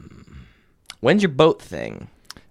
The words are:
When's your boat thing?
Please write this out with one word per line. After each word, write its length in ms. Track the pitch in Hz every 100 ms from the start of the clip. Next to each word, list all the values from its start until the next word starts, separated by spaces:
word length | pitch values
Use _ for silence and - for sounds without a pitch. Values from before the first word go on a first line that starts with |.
| - - - - - _ _ _ - -
When's 220 | 120 202
your 80 | 190
boat 300 | 131 165 -
thing? 480 | - 78 57 50 - _ _ - _